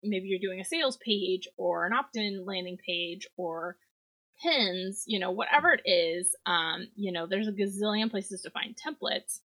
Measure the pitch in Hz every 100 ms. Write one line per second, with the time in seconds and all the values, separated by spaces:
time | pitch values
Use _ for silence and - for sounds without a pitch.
0 | 208 196 190 190 196 185 190 330 294 -
1 | - 202 185 185 - - 180 170 170 233
2 | 277 226 208 196 185 190 180 180 - 175
3 | 170 175 - - 180 165 170 180 _ _
4 | _ _ _ _ 339 302 208 185 185 196
5 | - 214 185 185 - - 339 302 - 180
6 | 165 170 185 - - 175 160 165 202 -
7 | 202 175 170 190 214 196 202 196 208 214
8 | 220 220 190 185 - - - 226 - 302
9 | 180 220 - - _